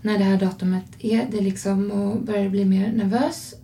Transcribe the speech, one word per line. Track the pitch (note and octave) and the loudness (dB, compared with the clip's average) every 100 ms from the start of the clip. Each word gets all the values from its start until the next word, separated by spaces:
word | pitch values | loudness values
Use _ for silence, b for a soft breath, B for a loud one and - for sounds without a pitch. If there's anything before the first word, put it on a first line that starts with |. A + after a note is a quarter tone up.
när | G#3+ G#3 | 0 2
det | |
här | G3 F#3+ | 4 4
datumet | F#3+ F#3 F#3 F#3 - - | 2 0 -2 -2 -4 -8
är, | A3 A3+ B3+ | 0 0 0
det | G#3+ | -2
liksom, | G3 F#3+ G3 G3 G3+ | -2 -2 -2 0 0
och | G3+ G3+ G#3+ | -2 -2 -2
börjar | G3+ G3+ G3 | -2 0 0
bli | G3 | 2
mer | G3 F#3+ G#3+ | 2 2 2
nervös | A3+ G3 A#3 D4+ E4 - - | 0 0 2 0 -2 -14 -18